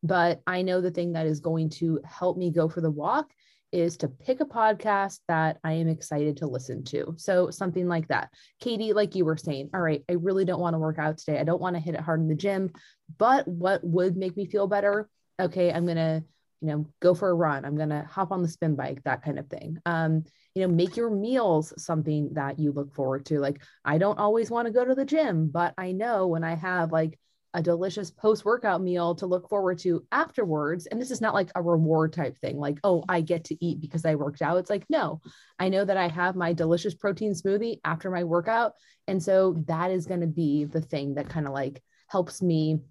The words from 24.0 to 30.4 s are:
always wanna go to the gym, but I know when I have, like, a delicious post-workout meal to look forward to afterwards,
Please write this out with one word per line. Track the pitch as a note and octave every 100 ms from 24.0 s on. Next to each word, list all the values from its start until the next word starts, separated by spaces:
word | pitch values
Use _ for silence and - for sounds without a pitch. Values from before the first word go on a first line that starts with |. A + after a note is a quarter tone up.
| G3 -
always | G#3 A3+ A3
wanna | A#3 A#3
go | A3 B3
to |
the | C4
gym, | C4+ D#4 D4 E3+ D#3
but | D3+ E3+ D#3+
I | F#3
know | F#3 A3+ A3 F#3
when | E3
I | E3
have, | E3 F#3 F3+ E3
like, | E3 D#3+ D#3 _ _ _ F3
a |
delicious | E3 E3+ F#3+ F#3+ F#3+
post-workout | _ A3 G#3+ G#3 A#3+ A3+ G3
meal | F#3+ F3 E3+
to | E3+ F#3+
look | F3+ F3+
forward | G#3 F#3 F3+
to | F#3 E3+ -
afterwards, | - D#4+ -